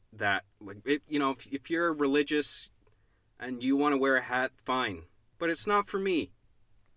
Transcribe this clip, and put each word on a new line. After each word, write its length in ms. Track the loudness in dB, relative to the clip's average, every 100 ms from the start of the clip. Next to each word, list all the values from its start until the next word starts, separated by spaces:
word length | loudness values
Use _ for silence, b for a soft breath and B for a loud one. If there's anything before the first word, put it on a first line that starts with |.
| _
that, 320 | -4 0 0 _ _
like, 180 | -16 -10
it, 180 | -2 -2 -2
you 120 | 0
know, 120 | 0
if, 160 | -2 -8
if 220 | -10 -4
you're 240 | -2 0
religious 760 | 2 2 2 2 0 -2 -8 -12 _ _ _ _ _ _ -12
and 240 | -10 -4
you 140 | 2 4
wanna 200 | 4 4
wear 180 | 4
a 60 | 2
hat, 300 | 2 -2 -2 _
fine. 400 | -2 0 0 -4 -14 _ _ -4
But 120 | -4
it's 160 | -2 0
not 200 | 0 0
for 120 | -2
me. 320 | 0 0 -2 -12 _ _ _ -20 _